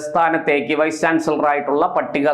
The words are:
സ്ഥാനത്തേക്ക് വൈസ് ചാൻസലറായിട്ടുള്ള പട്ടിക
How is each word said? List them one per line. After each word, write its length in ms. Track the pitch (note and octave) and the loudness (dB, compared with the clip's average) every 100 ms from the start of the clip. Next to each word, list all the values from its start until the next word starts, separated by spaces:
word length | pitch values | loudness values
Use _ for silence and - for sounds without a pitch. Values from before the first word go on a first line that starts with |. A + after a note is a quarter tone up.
സ്ഥാനത്തേക്ക് 680 | D3+ F3 E3 D#3+ D#3+ C#3+ B2+ D3+ | 0 0 2 2 0 0 0 0
വൈസ് 200 | D#3 D#3 | 0 0
ചാൻസലറായിട്ടുള്ള 840 | E3+ D#3+ D#3 D3 D3 C#3+ C#3 C#3+ D3+ D3+ | 0 0 0 0 0 0 0 0 0 0
പട്ടിക 320 | C3 D3 D3 | -2 0 0